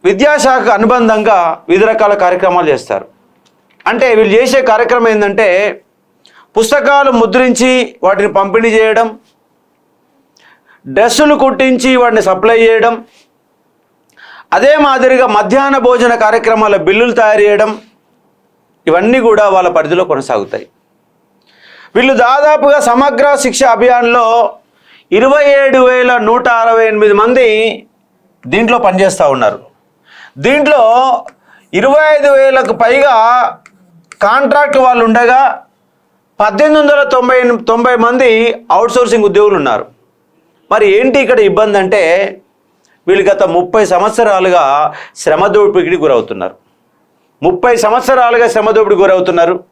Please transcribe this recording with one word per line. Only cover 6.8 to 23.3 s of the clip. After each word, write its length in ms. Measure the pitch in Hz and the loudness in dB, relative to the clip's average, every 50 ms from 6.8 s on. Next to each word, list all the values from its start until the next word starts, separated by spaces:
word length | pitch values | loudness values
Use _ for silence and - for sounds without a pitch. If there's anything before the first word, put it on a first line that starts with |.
| 226 262 285 285 277 269 247 233 | 0 2 2 2 2 2 0 0
ముద్రించి 500 | 226 226 185 254 254 254 240 - 240 254 254 254 240 - - - | 0 0 0 0 0 0 0 0 0 0 0 0 -2 -4 -8 -4
వాటిని 280 | - 185 196 196 202 208 214 | -2 -2 0 0 -2 -2 -2
పంపిణీ 340 | 202 196 196 190 226 226 233 220 | -2 -2 -2 -2 -2 0 0 0
చేయడం, 320 | 220 220 220 220 220 233 220 220 - _ _ _ _ _ _ _ _ _ _ _ _ _ _ _ _ _ _ _ _ _ _ _ _ _ _ _ _ _ _ _ _ _ 131 131 | 0 0 0 0 -2 -2 -4 -6 -14 _ _ _ _ _ _ _ _ _ _ _ _ _ _ _ _ _ _ _ _ _ _ _ _ _ _ _ _ _ _ _ _ _ -6 -2
డ్రెస్సులు 380 | 190 220 240 226 - 302 294 294 285 | 0 0 0 2 0 2 2 2 2
కుట్టించి 480 | 262 269 262 180 262 262 254 240 247 262 262 254 | 0 -2 0 0 -2 0 0 0 0 0 0 2
వాటిని 200 | 240 240 233 220 254 285 | 0 0 0 0 0 -2
సప్లై 300 | 277 277 202 220 233 226 226 | -2 0 0 0 2 2 2
చేయడం, 280 | 226 226 220 220 233 233 233 233 _ _ _ _ _ _ _ _ _ _ _ _ _ _ _ _ _ _ _ _ _ _ _ - - - - - _ | 2 2 2 0 0 -2 -4 -12 _ _ _ _ _ _ _ _ _ _ _ _ _ _ _ _ _ _ _ _ _ _ _ -20 -20 -20 -20 -10 _
అదే 200 | - 185 226 277 302 | -2 0 2 2 2
మాదిరిగా 500 | 311 294 285 262 254 254 262 262 247 262 233 208 208 | 2 2 0 0 0 2 2 2 2 0 0 0 -2
మధ్యాహ్న 400 | 214 190 233 269 277 277 269 269 226 247 | -2 0 0 0 0 0 -2 0 2 0
భోజన 260 | 247 233 240 240 233 233 220 | 2 2 0 0 0 0 0
కార్యక్రమాల 500 | 214 220 233 220 220 226 220 214 208 202 190 160 | 0 0 0 0 0 0 0 0 0 0 0 0
బిల్లులు 300 | 170 196 214 240 247 214 233 | 0 0 0 0 0 0 0
తయారు 200 | 220 214 214 214 208 | 0 2 2 2 2
చేయడం, 260 | 208 208 208 214 214 214 214 - _ _ _ _ _ _ _ _ _ _ _ _ _ _ _ _ _ _ _ _ | 2 2 0 0 -2 -4 -12 -18 _ _ _ _ _ _ _ _ _ _ _ _ _ _ _ _ _ _ _ _
ఇవన్నీ 320 | 160 156 175 190 220 247 262 233 240 | -2 -2 0 0 0 0 0 2 2
కూడా 200 | 214 208 208 202 | 2 2 2 2
వాళ్ళ 200 | 190 185 180 175 170 165 | 0 0 0 0 -2 -2
పరిధిలో 260 | 151 147 170 180 185 175 | -2 -2 -2 -4 -2 -2
కొనసాగుతాయి. 540 | 156 135 131 - 123 107 98 95 - 107 - _ _ _ _ _ _ _ _ _ _ _ _ _ _ _ _ _ _ _ _ - - - - - _ | -4 -6 -4 -4 -6 -6 -6 -6 -10 -12 -12 _ _ _ _ _ _ _ _ _ _ _ _ _ _ _ _ _ _ _ _ -20 -20 -20 -20 -4 _
వీళ్ళు 180 | 208 247 262 269 220 247 | 0 0 2 2 0 0
దాదాపుగా 540 | 240 262 285 294 302 302 302 - 285 285 294 - 247 | 0 0 0 2 2 0 2 2 2 2 2 0 0
సమగ్ర 440 | 240 254 277 285 262 233 277 285 | 0 0 0 0 0 0 0 0